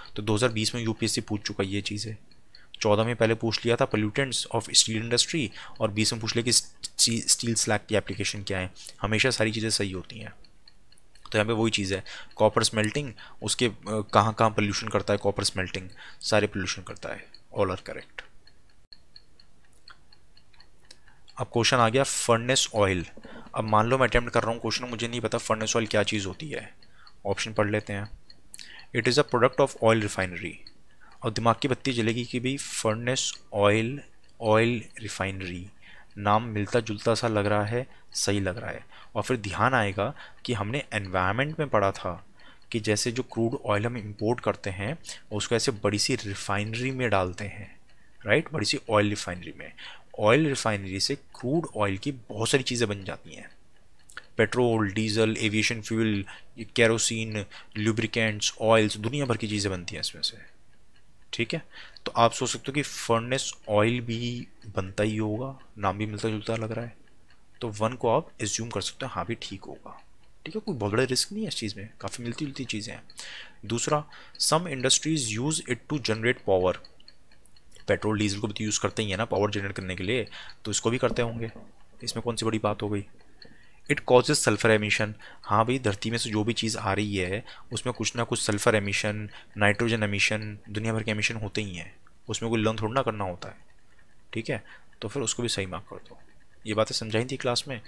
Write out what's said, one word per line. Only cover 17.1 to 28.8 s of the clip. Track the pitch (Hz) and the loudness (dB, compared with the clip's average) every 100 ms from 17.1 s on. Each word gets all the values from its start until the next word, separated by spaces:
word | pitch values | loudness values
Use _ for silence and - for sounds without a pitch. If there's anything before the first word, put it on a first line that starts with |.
है, | - - - - | -10 -14 -20 -8
all | - 98 | 0 0
are | 92 | -2
correct। | - - - - - - - - - - - - - - - - - - - - - - - - - - - - - - - - - - - - | -8 -12 -14 -16 -16 -18 -20 -20 -20 -20 -20 -20 -20 -20 -20 -20 -20 -20 -20 -20 -20 -20 -20 -20 -20 -20 -20 -20 -20 -20 -20 -20 -20 -20 -14 -10
अब | 127 | -2
क्वेश्चन | 120 110 131 | 2 4 6
आ | 113 | 6
गया | 123 | 4
फर्नेस | 139 - - 113 120 120 - 110 | 2 2 4 4 4 2 2 4
ऑयल। | 98 92 80 - - - - - | 4 2 -2 -10 -16 -16 -8 -4
अब | 110 | 4
मान | 107 113 | 4 6
लो | 131 | 4
मैं | 120 | 4
अटेम्प्ट | 123 120 | 4 2
कर | 120 | 2
रहा | 110 | 2
हूँ | 117 | 0
क्वेश्चन, | 113 113 123 | -2 -2 -4
मुझे | 113 117 | -4 -4
नहीं | 120 | -2
पता | 110 120 | -2 -2
फर्नेस | - 110 110 117 | 0 0 0 0
ऑयल | 107 | 2
क्या | 107 | 2
चीज़ | 101 107 98 | 2 0 -2
होती | 92 78 | -6 -8
है, | 71 - - - - - - 101 | -8 -10 -16 -20 -20 -20 -8 -4
ऑप्शन | 98 113 | -4 -2
पढ़ | 107 104 | -2 0
लेते | 107 - | 0 -2
हैं। | 101 104 - - - - - - - | -8 -8 -12 -18 -18 -18 -16 -16 -16